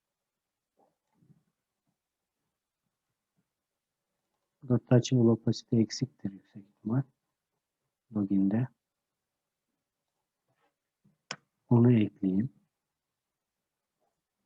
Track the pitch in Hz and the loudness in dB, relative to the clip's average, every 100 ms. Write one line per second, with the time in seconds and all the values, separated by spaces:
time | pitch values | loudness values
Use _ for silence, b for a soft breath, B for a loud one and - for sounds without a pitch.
0 | _ _ _ _ _ _ _ _ _ _ | _ _ _ _ _ _ _ _ _ _
1 | _ _ _ _ _ _ _ _ _ _ | _ _ _ _ _ _ _ _ _ _
2 | _ _ _ _ _ _ _ _ _ _ | _ _ _ _ _ _ _ _ _ _
3 | _ _ _ _ _ _ _ _ _ _ | _ _ _ _ _ _ _ _ _ _
4 | _ _ _ _ _ _ 131 120 - 123 | _ _ _ _ _ _ -4 -4 2 2
5 | - 127 113 110 - 107 - 117 107 - | 2 2 2 2 -2 -6 -4 -2 -2 -4
6 | 131 _ 101 98 _ - 101 _ 107 127 | -10 _ -14 -14 _ -20 -20 _ -6 -4
7 | - _ _ _ _ _ _ _ _ _ | -4 _ _ _ _ _ _ _ _ _
8 | _ 107 98 98 95 110 131 _ _ _ | _ -6 -4 0 0 -2 -4 _ _ _
9 | _ _ _ _ _ _ _ _ _ _ | _ _ _ _ _ _ _ _ _ _
10 | _ _ _ _ _ _ _ _ _ _ | _ _ _ _ _ _ _ _ _ _
11 | _ _ - - _ _ - 120 120 117 | _ _ -18 -18 _ _ 0 2 4 4
12 | 101 - 98 95 135 _ _ _ _ _ | 0 -4 -4 -2 -4 _ _ _ _ _
13 | _ _ _ _ _ _ _ _ _ _ | _ _ _ _ _ _ _ _ _ _
14 | _ _ _ _ | _ _ _ _